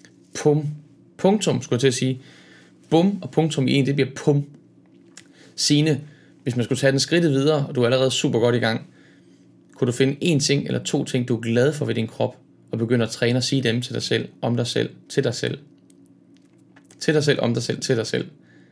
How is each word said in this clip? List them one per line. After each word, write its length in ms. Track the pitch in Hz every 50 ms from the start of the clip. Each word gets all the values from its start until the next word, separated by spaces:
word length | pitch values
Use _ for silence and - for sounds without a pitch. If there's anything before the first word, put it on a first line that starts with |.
| - - _ _ _ _ - -
Pum. 240 | - 151 147 151 147 - - - - - - - - - _
Punktum, 460 | - - 196 208 208 - 160 127 120
skulle 140 | - - 123
jeg 40 | 120
til 60 | 135
at 80 | 131 123
sige. 260 | - 131 131 131 131 - - - - - - - - - - - _ - -
Bum 280 | 151 165 180 202 202 185
og 80 | 165 143
punktum 380 | - 156 165 151 - 139 127 123
i 40 |
en, 140 | 135 139 127
det 80 | 135 139
bliver 160 | 139 131 - -
pum. 280 | - - 156 143 143 139 - - - - - _ - _ _ _ - - - - - - - _ - - - -
Signe, 440 | - - - 151 147 151 160 143 - - - - - - - - _
hvis 140 | - 131 120
man 80 | 123 113
skulle 140 | - 131 123
tage 120 | 139 135
den 100 | 135 135
skridtet 300 | - - 160 175 170 151
videre, 360 | 135 135 135 156 156 143 143 -
og 60 | 147
du 60 | 127
er 40 | 120
allerede 240 | 117 131 131 131 127
super 280 | - - - 139 - 113
godt 160 | 120 120 120
i 40 | 117
gang, 280 | - 110 113 - - - - - - - - _ _ _ - _ _ _ _ _ _ _ -
kunne 120 | - 127
du 60 | 120
finde 240 | 120 - 135 135 139 - - 180 156
én 40 | 131
ting 260 | - - 143 143 -
eller 160 | 127 127 123
to 220 | - - - 143 127
ting, 240 | - - 127 120 123
du 80 | 117
er 40 | 110
glad 320 | 117 113 113 120 127 151
for 120 | 147 147 120
ved 100 | 113 113
din 120 | 113 110
krop, 300 | - - - 113 107 - - - _ _ _ _ -
og 80 | - 113
begynde 260 | 117 110 127 117 113
at 60 | 110
træne 280 | - - 120 117 123 127
og 40 |
sige 200 | 123 - 139 135
dem 180 | 127 117 113 123
til 120 | 123 - 117
dig 80 | 117
selv, 260 | - - 120 110 - - - -
om 140 | - 120 120
dig 100 | 113 -
selv, 240 | - - 117 117 120 - - - -
til 160 | - 143 131
dig 100 | 120 117
selv. 240 | - - - - - - - - _ _ _ _ - - - _ _ _ _ - _ _ _ _ _ _ _ _ - - _ - -
Til 140 | - 156 151
dig 100 | 151 143
selv, 160 | 147 - -
om 140 | - 117 113
dig 80 | 123
selv, 180 | 120 - - -
til 160 | - - 127
dig 100 | 113 -
selv. 220 | - - - - - - - - - - - - _